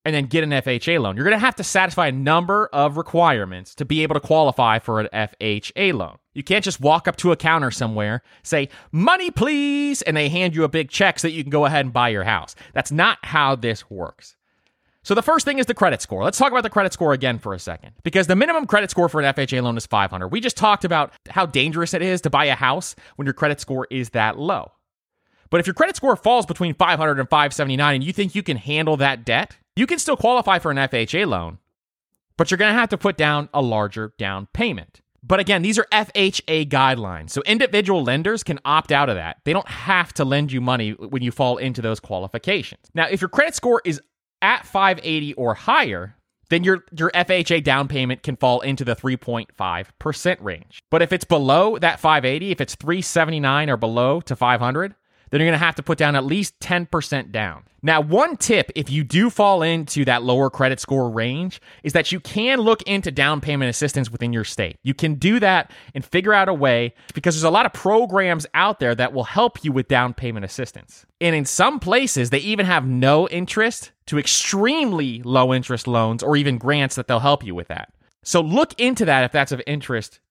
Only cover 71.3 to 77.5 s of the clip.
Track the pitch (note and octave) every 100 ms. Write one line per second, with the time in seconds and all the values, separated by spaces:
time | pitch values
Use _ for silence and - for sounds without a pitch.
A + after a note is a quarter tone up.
71.3 | D#3+ C3+ - A3 D4 F3+ A#3+ C4+ C3+ A#2+
72.3 | C#3 G3+ G#3 F#3 E3 C3 B2+ C3 D3+ F#3
73.3 | F3 F3+ G#3+ A3+ - - _ - D3 -
74.3 | - - G3 A3+ D#4+ C4 E3+ C3+ A#2 B2
75.3 | C3 B2+ B2+ B2 A#2+ B2+ A#2 A2+ A#2 C#3
76.3 | D3 C#3+ A#2+ B2 D3 C3+ - A#2+ A#2 C#3+
77.3 | C#3+ A2